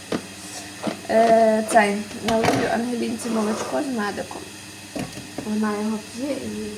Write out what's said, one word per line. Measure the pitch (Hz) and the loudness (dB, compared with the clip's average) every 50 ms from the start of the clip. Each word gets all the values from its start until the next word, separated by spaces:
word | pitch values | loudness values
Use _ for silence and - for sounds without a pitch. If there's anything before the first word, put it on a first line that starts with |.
| - - - - - - - - - - - - - - - - - - - - - - | -6 -4 -4 -4 -4 -6 -12 -14 -12 -12 -12 -12 -12 -12 -10 -6 -6 -6 -6 -4 -2 2
Е, | 226 220 226 233 226 226 226 220 220 220 220 220 | 4 6 8 8 8 8 8 8 6 4 2 4
цей, | 247 226 208 202 202 208 214 - - - 190 214 | 6 6 6 6 4 -2 -4 -6 -8 -4 0 0
налию | 226 226 226 233 262 - 233 - - | 2 4 4 4 4 4 2 2 0
Ангелінці | 220 233 247 247 233 233 226 233 220 - 240 | 0 0 -2 -2 -2 -2 -2 -2 -4 -4 -2
молочко | 226 220 214 214 220 208 - - 269 262 302 | 0 0 0 0 0 -2 -4 -2 -2 -2 -2
з | 277 254 | -2 -2
медиком. | 226 208 202 190 - - - - - - - - - - - - - - - - - - - - - - - - - - | -2 -2 -2 -2 -4 -6 -8 -10 -12 -12 -14 -14 -14 -16 -16 -16 -16 -14 -10 -8 -8 -8 -8 -8 -12 -12 -10 -10 -8 -4
Вона | 220 214 214 214 214 | -2 0 0 0 0
його | 208 208 214 220 220 208 - - - | 0 0 -2 -2 -2 -4 -6 -8 -8
п'є | 233 262 294 | -6 -4 -4
і | 262 - - 214 208 | -4 -4 -4 -6 -6
їй | 214 214 208 208 | -6 -6 -8 -8